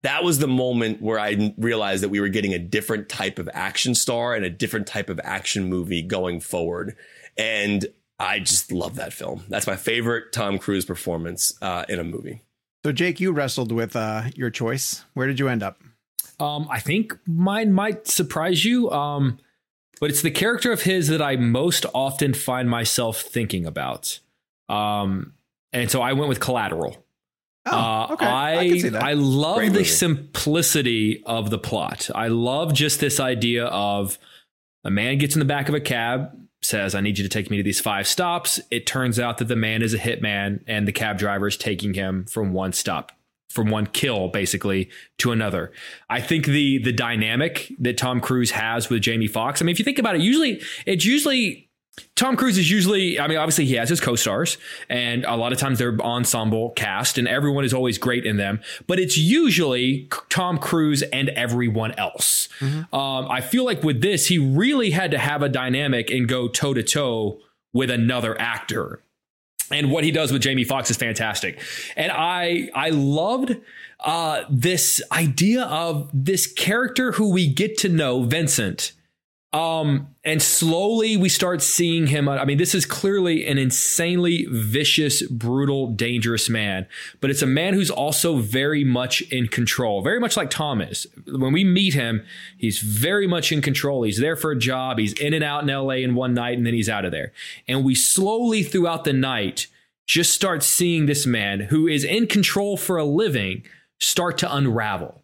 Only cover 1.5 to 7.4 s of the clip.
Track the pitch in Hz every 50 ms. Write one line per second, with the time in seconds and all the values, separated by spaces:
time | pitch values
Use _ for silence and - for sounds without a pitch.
1.5 | 104 - 110 117 117 110 104 101 98 95 98 98 101 101 101 101 95 110 101 98
2.5 | 92 87 87 87 104 104 104 - 113 104 101 - - - 98 95 - - 87 -
3.5 | - 76 92 98 - - - 127 120 113 - - 123 117 120 123 120 110 98 90
4.5 | 82 - 123 - - 110 98 - - 107 98 - 90 78 - - 92 95 90 -
5.5 | - 104 95 92 92 90 87 92 92 85 82 90 104 95 92 90 87 85 - -
6.5 | - 90 82 85 87 87 90 101 - - - - - - - - _ -